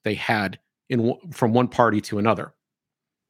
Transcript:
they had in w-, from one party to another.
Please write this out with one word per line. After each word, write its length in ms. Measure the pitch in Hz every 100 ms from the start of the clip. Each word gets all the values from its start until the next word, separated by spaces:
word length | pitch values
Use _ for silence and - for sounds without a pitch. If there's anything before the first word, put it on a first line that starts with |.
they 100 | 110
had 460 | 104 - 110 95 - _ _ -
in 100 | 123
w-, 200 | 113 - 170
from 220 | - 117
one 140 | 120 123
party 340 | - 113 104
to 180 | - 104
another. 340 | 107 92 73 _ _ _ _ _ _ _ _